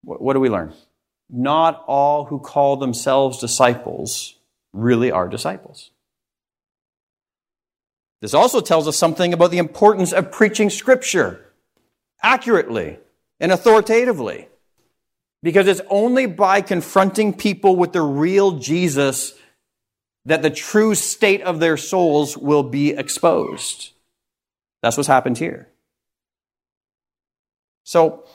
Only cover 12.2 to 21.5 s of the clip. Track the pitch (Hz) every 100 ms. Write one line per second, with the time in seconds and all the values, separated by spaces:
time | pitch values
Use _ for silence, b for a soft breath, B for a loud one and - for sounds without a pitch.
12.2 | 220 254 240 196 - 113 82 - _ _
13.2 | _ _ 170 180 233 220 214 226 247 180
14.2 | 110 - - _ _ _ _ _ _ _
15.2 | _ _ 165 170 190 190 - 202 233 254
16.2 | 254 160 196 202 190 180 - 196 190 190
17.2 | 214 - 208 185 196 185 175 180 151 139
18.2 | 165 196 196 160 120 165 180 139 139 131
19.2 | - b b b _ _ _ _ _ _
20.2 | - 160 147 151 - 214 220 202 - -
21.2 | 208 196 180